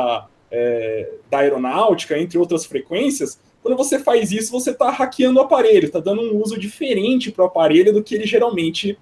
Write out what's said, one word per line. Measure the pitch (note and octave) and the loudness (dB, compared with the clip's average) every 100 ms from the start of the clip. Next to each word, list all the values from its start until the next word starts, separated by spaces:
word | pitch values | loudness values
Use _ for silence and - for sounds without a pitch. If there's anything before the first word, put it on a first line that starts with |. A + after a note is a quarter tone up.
| B2 A2+ G#2 _ _ | 0 -4 -8 _ _
é, | A#2+ A#2+ A#2 A2+ A2 D#2 - _ | -4 -2 -2 -4 -6 -8 -14 _
da | C#3 | 0
aeronáutica, | C#3+ C3 B2+ D#3 A3 E3+ - D3+ | 0 0 -2 0 2 2 -2 -4
entre | F3 E3+ | -2 -2
outras | F3 E3 - | 0 -2 -4
frequências, | C3+ - F3+ C4+ C#4 C#3 - _ _ | -8 -6 -4 -2 -2 -6 -10 _ _
quando | A#3 B3+ | -4 -2
você | C#4 C#4 | 0 -2
faz | C#4+ A#3 G3+ | 2 2 2
isso, | G#3+ A3 | -2 -4
você | B3 B3 | -4 -4
tá | - A#3+ | -4 -4
hackeando | C4 C4 - B3+ B3+ | -2 -4 0 2 4
o | |
aparelho, | - C#4 A3+ G#3 D3 | 4 4 6 6 4
tá | E3+ | -2
dando | E3+ G#3+ | -2 -2
um | A#3 G#3 | -2 -2
uso | G#3+ G#3+ | -2 -6
diferente | G3+ - C#4 G#3 G#3+ B3+ G#3 | -8 -6 -4 -2 0 0 -2
pro | G3 F3+ | 0 0
aparelho | E3+ D#3+ D#3 G3 | 2 4 6 6
do | G#3 | 2
que | G#3+ | 0
ele | G#3+ G#3+ | -4 0
geralmente | A#3 A#3+ F#3 E3 E3 G3+ G#3 | 0 0 0 -4 -4 -6 -8